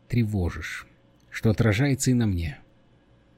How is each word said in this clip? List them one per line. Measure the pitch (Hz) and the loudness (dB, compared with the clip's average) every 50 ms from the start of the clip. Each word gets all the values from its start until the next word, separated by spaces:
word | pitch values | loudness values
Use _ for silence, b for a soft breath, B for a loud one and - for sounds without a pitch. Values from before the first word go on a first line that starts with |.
| _ _ | _ _
тревожишь, | - 117 117 107 107 101 87 80 - 78 78 - - - - - _ _ _ _ _ _ _ _ | 0 0 0 0 0 -2 -2 -2 -4 -6 -10 -10 -12 -12 -14 -18 _ _ _ _ _ _ _ _
что | - - - - | -16 -2 0 0
отражается | 104 - 113 113 101 101 143 143 135 - - 131 | 2 4 2 2 4 2 2 0 0 0 2 2
и | 127 | 2
на | 120 117 | 2 2
мне». | 104 95 87 85 - - - - - _ _ _ _ _ _ _ _ _ _ _ _ _ | 2 0 -2 -4 -6 -8 -10 -18 -20 _ _ _ _ _ _ _ _ _ _ _ _ _